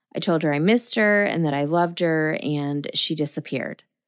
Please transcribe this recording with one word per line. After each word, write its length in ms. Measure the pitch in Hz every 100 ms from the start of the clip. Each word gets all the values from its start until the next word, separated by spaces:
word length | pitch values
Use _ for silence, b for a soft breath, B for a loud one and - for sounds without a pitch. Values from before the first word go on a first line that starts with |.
| _ -
I 40 |
told 240 | 160 165
her 100 | 160
I 60 | 147
missed 360 | 170 240 - 226
her 300 | 208 208 202
and 180 | 165
that 120 | 156 143
I 100 | 143
loved 340 | 170 175 170
her, 380 | 170 160 156 160
and 480 | - 147 143 143 143
she 220 | - - 156
disappeared. 680 | 147 - - 131 - - _ _